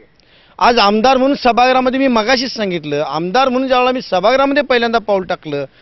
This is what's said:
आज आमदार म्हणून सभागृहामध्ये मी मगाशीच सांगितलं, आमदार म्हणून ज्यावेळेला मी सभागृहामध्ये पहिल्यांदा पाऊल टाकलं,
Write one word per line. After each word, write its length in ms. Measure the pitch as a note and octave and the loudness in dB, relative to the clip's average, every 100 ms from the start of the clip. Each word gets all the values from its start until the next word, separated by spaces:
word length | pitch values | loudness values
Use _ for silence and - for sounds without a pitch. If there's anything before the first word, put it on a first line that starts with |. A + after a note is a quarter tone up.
| _ _ _ _ _ - | _ _ _ _ _ 0
आज 200 | G#3+ A#3+ | 2 4
आमदार 380 | G3+ G#3+ B3 C4 | 2 2 2 2
म्हणून 200 | C4 C#4 | 2 0
सभागृहामध्ये 640 | B3 A3+ B3+ B3+ B3+ C4 | 0 2 2 2 0 0
मी 80 | C4+ | 0
मगाशीच 440 | A#3 G#3+ C4 B3+ | 0 0 -2 -2
सांगितलं, 520 | A3+ G3+ F3 D3 C#3+ D3 | -6 -6 -6 -4 -4 -4
आमदार 400 | D3+ F3 A3 C4+ | -4 -2 0 0
म्हणून 200 | B3 C4 | 0 0
ज्यावेळेला 240 | B3+ B3 | 0 0
मी 100 | B3+ | -2
सभागृहामध्ये 600 | - F#3 G3 C4+ C#4 C#4+ | -4 0 2 2 2 0
पहिल्यांदा 360 | - A#3+ A#3 A3+ | 0 0 0 -2
पाऊल 260 | A3 G3 | -2 -2
टाकलं, 400 | F3+ F3 D#3 C#3+ C3+ _ | -2 -8 -6 -8 -8 _